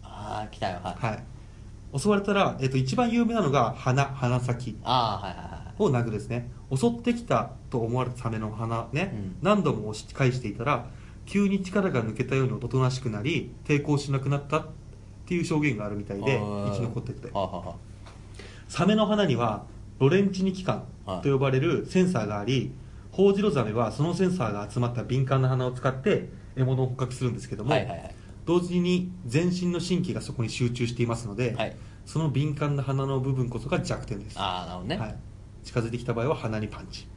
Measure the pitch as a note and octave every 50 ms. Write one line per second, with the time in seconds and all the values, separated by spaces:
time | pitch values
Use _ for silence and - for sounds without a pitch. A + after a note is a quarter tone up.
0 | - - - G2 G#2 G#2+ G#2+ G#2+ G#2+ G#2 - - - G2 F2+ F2+ F#2 F#2+ E2+ -
1 | - A2+ G#2 G2 - - - - - - - - - - - - - - - C#3
2 | C3+ G3+ G#3 G3 G3+ - G3+ G3 F#3+ C3+ A#2+ - C3+ C3 - C3 C3 - - -
3 | A#3+ A#3 A3+ A#3+ A#3 G#3+ A#3 A3+ F#3+ C#3+ C3 C#3 A#2+ A2 - - - C3 B2+ C#3
4 | C#3 C#3 - - - A#2+ B2 B2 A#2+ B2 A#2 - - A#2+ G2+ - - - B2 B2+
5 | A#2+ A2 G2+ F#2+ G2 F#2+ F2+ - - E2 E2+ E2 - - - - G#3 F#3+ C3 A#2+
6 | A#2 A#2 G#2 G#2 - - A#2+ B2 B2 - - - - - C3+ C3 - A#3+ A#3 -
7 | - A#3+ A#3 A#3 - - C#3+ A2+ G#2+ - - - - - - B2 A2+ A2+ A#2 B2+
8 | B2+ B2+ B2 - - A#2 A2 A2 A2 G#2+ G#2 G#2 A2+ A2+ A#2 A#2 A2+ - - C#3+
9 | F3+ G3 B2+ G#2+ G2 F#2+ F2+ F#2 C#3+ F#3 G#3+ G3+ F3 D3 B2 G#2+ G#2+ G#2+ G#2+ -
10 | - - - - C#3 B2+ B2 C3 - D3+ G2+ - A#2 C#3 C#3+ A#2 - - - -
11 | - - - - - - - G3 G3+ G3 G3 G3 F#3+ - - G#3 F#3+ F#3 C#3+ B2+
12 | A2 A2 G#2+ - B2 - C#3+ C3+ C3 A#2 - - - A#2+ A#2+ C3 C3 B2+ C3 -
13 | - B2 G#2+ G#2 G#2 C#3+ E3+ C3+ G2 - - - - - D3+ C#3+ D3 D3+ D3 C#3
14 | - C#3+ C3+ C3+ C3 C3+ C#3+ C#3+ - - - D#3+ E3 - - - - - - -
15 | - - - - - - F3+ F3 E3 - E3 D3+ D3 D3 B2 G#2 G#2 G2+ G#2 G2+
16 | G2+ - G2+ G2 G#2 C3 C3+ A2 G#2 G#2 G2+ G2+ G2+ G2+ G2+ G2+ A#2+ A#2 - A#2
17 | G#2 - - - - - - G2 F#2+ F2+ - F2 E2 - E2+ - - - - -
18 | - - - - - - - - - - - - - - - - E3+ F#3 G#3+ G#3+
19 | G#3+ F#3+ G#3+ G#3 G3+ E3 B2+ A2+ A#2+ A#2 G#2 G2+ - - - - - - - -
20 | C3+ C3+ E3 G3 G3+ F#3+ F3+ F#3 F#3+ F#3+ F#3 - - - A#2 G2+ - - - -
21 | - - F#2+ F2 - C#3+ C#3 C3 C3+ C3+ C3 C3 C#3 E3+ F#3+ G#3 - - - F#3
22 | F#3 - - A#2 G#2+ G2+ G#2 G2+ G#2 A2+ C3+ C3 G#2+ - - - - - - -
23 | - - - - F#3+ G3+ G3 F#3+ G#3 G#3+ D#3 C#3 A2+ G#2+ G#2 A#2 A#2+ A2 G#2+ -
24 | C#3+ E3+ F3 F3+ F#3+ F3+ F3+ F3+ B2 A2 G2+ G2+ G2+ G2+ - B2 B2 A#2+ A#2+ A#2+
25 | G#2+ A#2 A#2+ C3 C3+ C3 C3+ C3 C3 C3 C3 B2+ B2+ B2+ B2 - - C3+ C3 C3
26 | - G#3+ F3+ B2+ - - - - - - - - C3 B2+ C3 B2+ C3 B2+ - -
27 | B2+ A#2+ - - C3 B2 G#2+ - - - G#2+ G2 G#2 A#2+ A#2 G#2+ G2 - F2+ E2
28 | - - - - - - - - - - E3+ F3+ F3 F3 F3 F3+ F3 F3 F3+ F3+
29 | F3+ - - - - A#2+ A2+ D3 F3 F3+ F3 - F3+ F3 F3 E3+ - - F#3 E3+
30 | C#3 - G#2+ A2 - - - - A#2 G#2+ - - B2+ A#2+ A#2+ A#2+ B2 A#2+ A#2+ -
31 | A#2+ A2+ A#2 A2+ - G#2 G2+ G2+ B2+ A#2+ G#2+ - A2 F#2+ - - - - - -
32 | - - - D3 E3 D3+ A#2+ C3 D3 D3+ C#3+ C#3+ D#3 D3 C#3+ C#3 B2+ B2+ C3+ C3+
33 | C3+ C3+ C#3 C3 B2 C#3 C3+ B2+ B2+ A#2 - A2+ A2 C#3 F3+ D#3+ - - A2+ -
34 | - - A2 G2 G2+ G#2+ - - G2 F#2+ F2+ F2+ F2+ E2 F2+ F2+ F2+ G#2 D#3+ G#3+
35 | A3 A3 - - - - - - - - - - - - - B2 A2+ A2+ B2 A#2+
36 | - B2+ A#2 A#2 A#2 C#3 D#3+ - - A2+ A2 A2 G#2+ G#2 - - - - - -
37 | - - -